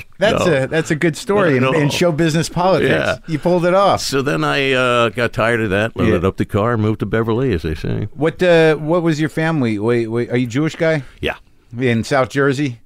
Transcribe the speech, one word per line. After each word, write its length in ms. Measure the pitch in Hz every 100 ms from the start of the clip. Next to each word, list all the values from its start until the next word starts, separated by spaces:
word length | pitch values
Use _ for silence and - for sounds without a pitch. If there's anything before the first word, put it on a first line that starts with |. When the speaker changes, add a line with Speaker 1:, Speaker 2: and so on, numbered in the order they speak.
| - -
Speaker 1:
That's 260 | 202 -
Speaker 2:
no. 200 | 180 139
Speaker 1:
a, 40 | 131
that's 220 | 160 160
a 60 | 156
good 200 | 170 -
story 440 | - 208 175 131
Speaker 2:
Not 100 | 131
Speaker 1:
in, 60 | 143
Speaker 2:
at 60 |
Speaker 1:
in 20 | 143
Speaker 2:
all. 40 |
Speaker 1:
show 200 | - 175
business 380 | 147 165 156 151
politics. 400 | 165 185 170 -
Speaker 2:
Yeah. 260 | 156 131 - -
Speaker 1:
You 100 | 151
pulled 260 | 175 180
it 120 | 175 185
off. 260 | 196 107
Speaker 2:
So 220 | - 135
then 200 | 135 156
I, 280 | 151 143 135
uh, 380 | 127 127 120 117
got 240 | 123 117
tired 280 | - 110 120
of 80 | 110
that, 260 | 95 113 -
loaded 280 | 117 92
Speaker 1:
Yeah. 40 | 90
Speaker 2:
up 100 | -
the 80 | -
car, 280 | 104 113
and 80 | 117
moved 200 | 107 110
to 40 | 104
Beverly, 480 | 113 113 113 135
as 80 | 87
they 140 | 80 76
say. 320 | - 110 110 -
Speaker 1:
What, 260 | 156 -
uh, 340 | 180 165 160 147
what 260 | 151 175
was 160 | 165 147
your 100 | 156
family? 480 | - 160 160 120 104
Wait, 300 | 110 120 110
wait, 240 | 117 117
are 60 | 123
you 100 | 127
a 20 |
Jewish 260 | 123 156 -
guy? 280 | 160 156 131 -
Speaker 2:
Yeah. 140 | 73 - - _ _ 113
Speaker 1:
In 240 | 127 117
South 260 | 104 143 127
Jersey? 500 | 139 139 131 147 120